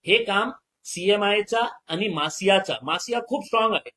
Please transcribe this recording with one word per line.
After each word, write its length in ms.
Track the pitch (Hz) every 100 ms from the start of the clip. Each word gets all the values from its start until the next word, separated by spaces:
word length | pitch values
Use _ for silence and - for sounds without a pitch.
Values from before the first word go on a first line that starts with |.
| -
हे 160 | 220
काम 280 | 226 196 240 - _ _
सीएमआयचा 920 | - 170 180 208 202 208 208 226 240 - -
आणि 200 | 165 -
मासियाचा, 680 | 160 156 - 190 196 185 120
मासिया 360 | 131 175 - 240
खूप 260 | 233 269 196
स्ट्रॉंग 280 | 226 220
आहे 160 | 180 -